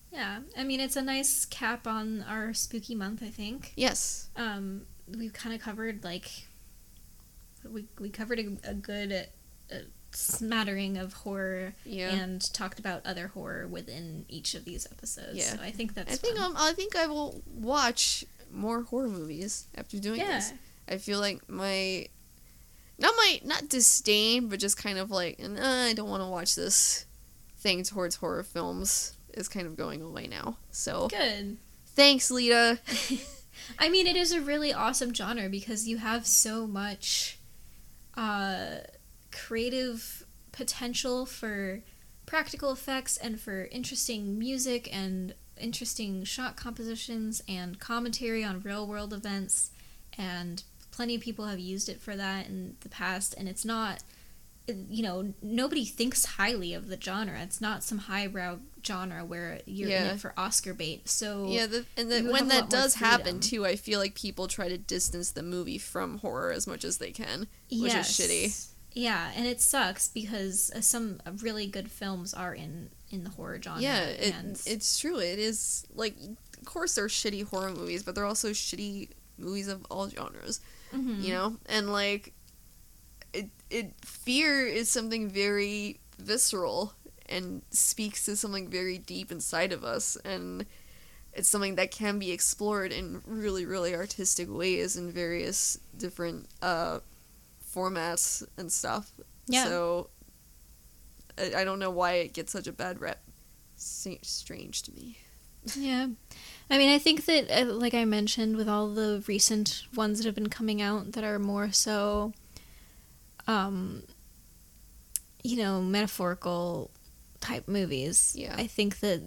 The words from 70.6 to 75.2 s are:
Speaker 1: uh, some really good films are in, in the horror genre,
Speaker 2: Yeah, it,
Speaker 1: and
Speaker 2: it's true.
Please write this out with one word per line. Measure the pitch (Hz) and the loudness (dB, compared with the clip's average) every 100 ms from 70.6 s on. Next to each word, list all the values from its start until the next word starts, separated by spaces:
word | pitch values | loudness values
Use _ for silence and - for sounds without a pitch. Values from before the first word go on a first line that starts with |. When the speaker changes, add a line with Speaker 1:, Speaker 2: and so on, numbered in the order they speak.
| - | 0
Speaker 1:
uh, | 226 | 2
some | 220 240 220 180 - 202 | 4 4 0 -4 -8 -6
really | 226 214 202 | -4 -2 -4
good | 196 196 | -4 -8
films | - 196 190 175 | -6 -4 -4 -4
are | - 180 | -6 -6
in, | - 156 165 - - - | -6 -8 -8 -10 -14 -10
in | 196 | -8
the | 170 | -8
horror | - - - | -8 -8 -8
genre, | - 160 | -8 -2
Speaker 2:
Yeah, | 269 233 170 | 2 2 0
it, | - 208 | 0 0
Speaker 1:
and | 170 180 202 - | 0 -4 -6 -4
Speaker 2:
it's | 214 - - | 0 2 2
true. | 302 320 | 2 0